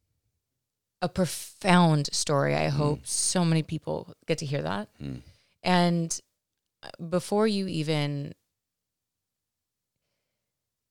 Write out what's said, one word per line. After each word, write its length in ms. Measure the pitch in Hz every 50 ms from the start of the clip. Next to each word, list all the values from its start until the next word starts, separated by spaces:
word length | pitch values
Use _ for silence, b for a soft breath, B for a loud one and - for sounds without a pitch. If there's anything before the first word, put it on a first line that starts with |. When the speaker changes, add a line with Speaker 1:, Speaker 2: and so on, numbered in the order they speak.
| _ _ _ _ _ _ _ _ _ _ _ _ _ _ _ _ _ _ _ _
Speaker 1:
a 60 | - 170
profound 1000 | - - 185 - - - - - - - - 196 175 180 175 165 156 147 143 -
story. 440 | - - - - 151 139 143 143 143
I 120 | 151 156 156
Speaker 2:
Mm. 40 |
Speaker 1:
hope 340 | 139 143 147 147 151 147 -
so 400 | - - - - - - 185 175
many 160 | 165 160 160
people 520 | 151 - 160 151 - 151 151 - - - - - _
get 140 | - 160 -
to 60 | 160 135
hear 160 | 147 143 151
that. 260 | 160 196 202 214 - _ _
Speaker 2:
Mm. 200 | 147 139 131 123 b b b b b b b _ -
Speaker 1:
And, 560 | 180 180 175 175 175 175 170 165 165 - - - _ _ _ _ _ _ _ _ _ _ _
uh, 80 | - - - - 170 165
before 360 | 170 175 - - 208 208 214
you 220 | 226 202 196 190 185
even, 680 | 175 160 151 156 160 151 147 143 143 143 143 - - - _ _ _ _ _ _ _ _ _ _ _ _ _ _ _ _ _ _ _ _ _ _ _ _ _ _ _ _ _ _ _ _ _ _ _ _ _ _ _ _ _ _ _ _ _ _ _ _ _ _